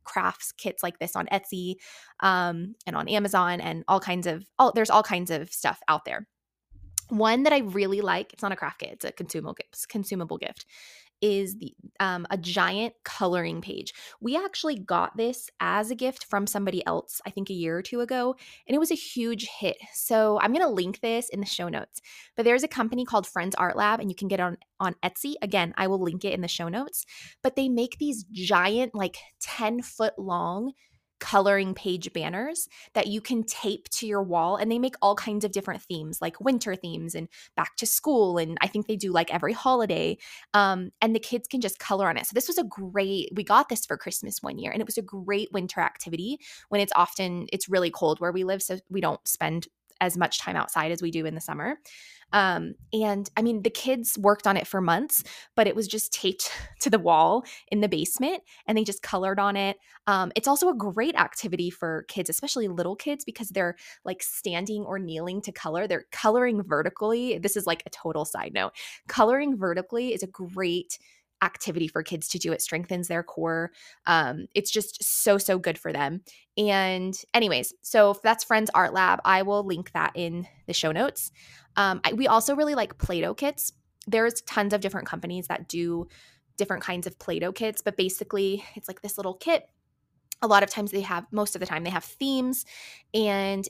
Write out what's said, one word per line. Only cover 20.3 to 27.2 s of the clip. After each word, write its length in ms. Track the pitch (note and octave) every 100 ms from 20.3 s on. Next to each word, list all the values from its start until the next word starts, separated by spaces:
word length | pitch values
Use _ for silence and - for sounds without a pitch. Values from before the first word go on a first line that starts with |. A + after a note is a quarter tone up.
| G#3
I'm 100 | G#3
gonna 160 | D4 E4+
link 320 | G3 F3+ G3+
this 300 | A#3 A3+ -
in 100 | G3
the 60 | G3+
show 240 | - F3
notes. 320 | D#3 - - - - - -
But 80 |
there's 200 | A#3 B3
a 40 | D#4
company 380 | C4+ A3+ B3 B3+
called 220 | G#3+ G3+
Friends 280 | F#3 F3+ -
Art 220 | F3+ -
Lab, 240 | G#3 A3+
and 80 | G#3
you 60 | F3+
can 120 | G3
get 140 | F#3+
on, 160 | F3+ F3 _ _
on 140 | F#3+ -
Etsy. 320 | F3+ - C#4+ D4
Again, 320 | G3+ G3 E3+ -
I 100 | F#3+
will 140 | F#3+
link 240 | F3+ F3+ G3
it 80 |
in 80 | F3+
the 80 | E3+
show 180 | - E3+
notes. 380 | G3+ D4 - - -